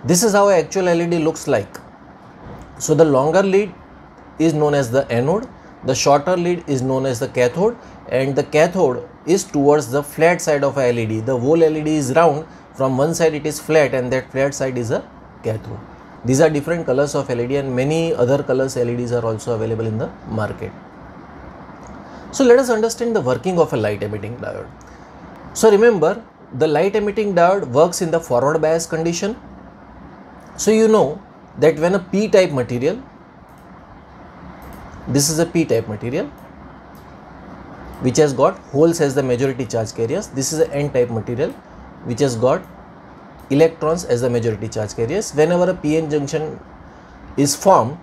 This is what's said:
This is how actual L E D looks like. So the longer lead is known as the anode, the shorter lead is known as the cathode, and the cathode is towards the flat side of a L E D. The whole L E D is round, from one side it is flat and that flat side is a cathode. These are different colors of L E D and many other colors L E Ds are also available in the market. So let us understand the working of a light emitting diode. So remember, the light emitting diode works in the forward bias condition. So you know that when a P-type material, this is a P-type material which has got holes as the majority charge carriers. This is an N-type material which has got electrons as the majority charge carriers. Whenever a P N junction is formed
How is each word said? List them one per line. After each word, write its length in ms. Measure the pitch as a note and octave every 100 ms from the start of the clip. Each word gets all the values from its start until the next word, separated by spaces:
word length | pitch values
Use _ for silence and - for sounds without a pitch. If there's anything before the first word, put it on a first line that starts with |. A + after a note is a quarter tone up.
This 180 | A#2 F3
is 100 | A3+
how 160 | G3+ G3+
actual 380 | F#3 D3+ G3 F#3
L 140 | E3+
E 60 | E3+
D 120 | E3+
looks 280 | D#3 D#3 -
like. 300 | B2 F#2+ - - - - - - - - - - -
So 140 | -
the 120 | D3+ D#3+
longer 360 | C3+ C#3+ E3+
lead 320 | G3 F#3+ G#3 - - - - - - -
is 160 | D#3+
known 200 | D3+ D3
as 180 | C#3+ B2+
the 180 | B2+ -
anode, 360 | A#2 C3 F#3+ A#3+ - - - -
the 100 | C3
shorter 400 | - C#3+ C#3+ F#3
lead 260 | F3 F3+ -
is 140 | C3+
known 240 | B2+ C3 C3+
as 140 | A#2
the 80 | C3
cathode, 500 | B2 B2 E3 G#3 A#3+ - - -
and 260 | B2 C3+ C#3
the 80 |
cathode 640 | C#3+ D3 E3+ F#3+ D#3 A#2+ - - -
is 180 | F#3
towards 460 | - D3 C#3 D3+ A#2+
the 140 | C3+
flat 380 | C#3+ - D#3+ F3+
side 220 | - D3
of 140 | C#3 B2+
a 100 | B2+
L 100 | A#2+
E 60 | A2
D. 140 | A2
The 160 | A2 B2+
whole 260 | B2 E3
L 140 | D#3+ D#3
E 60 |
D 120 | D3+ D#3
is 180 | C3+ C3
round, 300 | E3+ C#3+ D#3+ - -
from 240 | - C3+ B2+
one 180 | D3 E3
side 180 | D#3+
it 120 | D3+ D3+
is 120 | D3
flat 340 | - D#3 C#3
and 180 | C3+ B2
that 200 | C3 C3
flat 220 | C3 C#3
side 240 | C#3 C3 B2+
is 140 | A#2
a 160 | E3+ - - - -
cathode. 360 | A2+ A2 A2 G#2 - - - -
These 180 | A#2+ C3+
are 80 | D#3+
different 360 | D3 C#3 E3+ D#3
colors 300 | C3 C#3+ D3
of 140 | C3+
L 120 | B2
E 60 | A#2+
D 80 | C#3
and 180 | C3+ B2+
many 380 | C3+ D#3+ E3
other 300 | D#3+ A#2+ C#3+
colors 320 | C#3+ C3 C3 C3
L 140 | A#2+
E 60 | A#2+
Ds 160 | B2
are 140 | A#2+ A2+
also 280 | A2 -
available 340 | A2+ A2 A2+ A2+
in 100 | G#2+
the 140 | D#3 - -
market. 440 | A2 G#2 G2 G2 - - - - - - - - - - - - - - - -
So 120 | -
let 160 | C4 A#3+
us 100 | B3+
understand 460 | A3 A3+ - A#3 A3
the 60 |
working 360 | B2+ B2 F#3 F3
of 160 | D3+
a 40 | C3
light 260 | G#2 G#2
emitting 340 | G#2 G#2 G2+ A#2+
diode. 320 | F#2+ G2 - - - - - - - - -
So 180 | - A3
remember, 520 | G3+ A#3 G#3 D#3 G#3+ - - -
the 140 | B2+ D#3
light 280 | D3 F#3+ G#3
emitting 380 | G#3 G3+ G#3
diode 320 | F3 F3 G3+ C#3+
works 320 | B2 F3 F3
in 80 | E3
the 80 | E3
forward 420 | - A#2+ C3+ D#3+
bias 240 | D#3 E3 E3
condition. 500 | D#3+ E3 E3+ G3+ A#3+ - - - - - - - - - - - -
So 140 | -
you 160 | A3 A3
know 340 | A3 D3 - - - - -
that 180 | D3 D3
when 180 | E3 G3+
a 40 |
P-type 520 | F3+ F#3+ G#3+ G3 F3+
material, 500 | C#3 A#2+ B2 C3+ A3 - - - - - - - - - - - - - - - - - - - - -
this 220 | B2+ C#3+
is 100 | D#3+
a 60 | E3
P-type 420 | E3+ D#3+ A#2 A2
material 400 | G#2 A#2 C#3+ C#4+ - - - - - - - - - - - - - - - - -
which 160 | B2+ B2
has 140 | D3+
got 240 | B2+ D3+ F#3+
holes 420 | - C3+ E3 E3
as 140 | D3 C#3
the 80 |
majority 420 | C3 A#2+ C3+ B2 A#2+
charge 280 | A#2 A2
carriers. 340 | - A2+ E3 G#3+
This 260 | B2+ C3
is 60 | D#3
an 120 | D#3+
N-type 380 | C#3+ C#3+ B2+ A#2+
material 420 | A2+ G#2 A#2+ D3+ C4+ - - - -
which 160 | - A#2
has 180 | C#3 A2+
got 240 | B2 E3 - - - - - - - - -
electrons 560 | C#3 D#3+ D#3+ D3+ F3 -
as 160 | A#2+
the 80 | B2
majority 400 | A#2+ A2+ G#2 A2
charge 240 | A2 G#2 -
carriers. 380 | A#2 F3+ A3
Whenever 360 | C#3+ D#3 F3 F3+
a 20 |
P 240 | F3+ D3+ D#3
N 120 | D#3
junction 480 | D3+ C#3 D#3 D#3 - - - - - - - - -
is 180 | C#3 -
formed 420 | G3+ F3+ A2+ D#3+